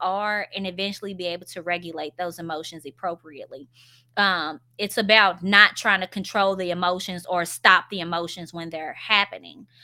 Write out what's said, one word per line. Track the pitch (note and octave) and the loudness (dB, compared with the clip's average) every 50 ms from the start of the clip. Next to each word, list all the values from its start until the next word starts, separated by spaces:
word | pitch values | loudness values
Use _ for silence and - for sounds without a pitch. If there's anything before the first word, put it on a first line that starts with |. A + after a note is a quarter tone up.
are | - F#3 F#3+ G3+ G#3 G#3 G#3+ G#3 - - - | -4 -2 -2 -2 -2 -2 -2 -2 -4 -6 -8
and | G3 G3 | -8 -8
eventually | F#3+ F3 F3+ G3 G3+ G3+ - - G3+ G3 | -8 -6 -6 -6 -6 -6 -8 -10 -10 -10
be | F3+ F3+ F3 | -6 -6 -6
able | E3+ F3 F3+ - | -6 -6 -10 -12
to | - F#3 | -14 -10
regulate | D#3+ F3 F3 F3 F3 E3+ E3 D#3 D#3 D3+ - - | -6 -4 -4 -4 -4 -8 -10 -8 -10 -10 -8 -6
those | F3+ F3 E3 - | -6 -6 -6 -8
emotions | F3 E3 D#3+ D3+ D#3+ - - A3+ - | -8 -8 -8 -8 -8 -10 -14 -14 -16
appropriately. | C#3 - _ - F#3 E3+ E3+ _ D#3+ D3 C3+ G#2 - B2+ C3+ - - _ _ - _ _ _ _ _ _ G#3 | -16 -14 _ -6 -6 -6 -8 _ -18 -18 -16 -16 -16 -16 -18 -18 -20 _ _ -20 _ _ _ _ _ _ 0
Um, | G3+ G3 F#3 - D3+ D3+ D#3 - - _ _ - | 2 2 2 0 -2 -4 -6 -10 -14 _ _ -8
it's | G#3 G3+ - - | -6 -4 -2 -2
about | G#3+ G3 G#3+ A3 G#3 F#3+ F3 F3+ F3 | 2 6 8 8 8 6 4 0 0
not | F#3 G3+ G3+ G#3 F#3+ - | 4 8 8 8 8 6
trying | - - A3+ G3+ F#3 | 2 0 2 2 2
to | F#3 F3+ | 0 -4
control | - G3+ F#3 - - G#3+ G3 G3 G3 | -6 -8 -8 -2 0 2 2 2 2
the | F#3+ F#3 F3 | 0 -2 -2
emotions | E3+ F3+ F3+ F3 F#3 F#3 F#3 - F#3 F3 F3 | -2 0 0 0 0 -2 -4 -6 -8 -8 -6
or | - F3+ F3 E3+ | -2 -2 -2 -2
stop | E3 - - - F#3+ F#3+ F3 - - | -2 -4 4 6 8 8 8 4 0
the | - F#3+ | -6 -8
emotions | E3+ E3+ F3 E3+ E3+ E3 - F#3 E3+ D#3+ - | -6 -4 -4 -4 -4 -6 -8 -12 -14 -12 -12
when | E3+ E3 E3 | -10 -10 -10
they're | D#3+ D#3+ D#3 D3+ - | -8 -8 -8 -10 -10
happening. | - - - A3 G3+ G3+ G3+ F#3+ - - - D2 - G#3 - _ _ | -12 -2 0 2 2 2 0 -4 -12 -18 -20 -20 -20 -20 -20 _ _